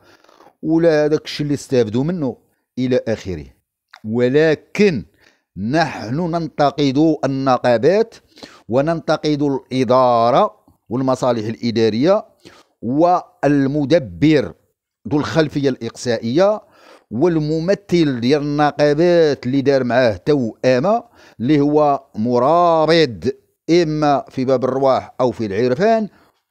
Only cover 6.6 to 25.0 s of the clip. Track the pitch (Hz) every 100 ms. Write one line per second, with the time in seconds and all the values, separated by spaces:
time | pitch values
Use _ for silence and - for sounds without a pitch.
6.6 | 143 - 143 131 160 151 135 135 135 123
7.6 | 127 117 139 202 226 - _ _ - -
8.6 | - 123 156 170 - 156 151 147 143 135
9.6 | - 131 117 127 127 117 117 151 208 -
10.6 | _ _ _ 123 131 127 127 117 107 110
11.6 | 120 113 110 110 160 214 - _ - -
12.6 | _ _ 233 151 175 175 - _ 143 143
13.6 | 135 151 135 170 117 85 151 147 92 -
14.6 | _ _ _ _ 104 147 120 160 156 151
15.6 | 135 120 113 - 123 113 113 143 196 214
16.6 | - _ - - _ 113 175 160 151 160
17.6 | 170 202 - 175 147 123 120 147 147 147
18.6 | 147 143 147 147 175 175 156 127 123 139
19.6 | 131 135 123 120 123 95 - 147 113 -
20.6 | 127 127 180 233 - _ - - 120 151
21.6 | 143 151 147 139 - 107 120 123 131 170
22.6 | 175 165 156 170 147 95 110 - _ _
23.6 | - 175 160 151 147 135 - - 127 127
24.6 | 127 135 135 117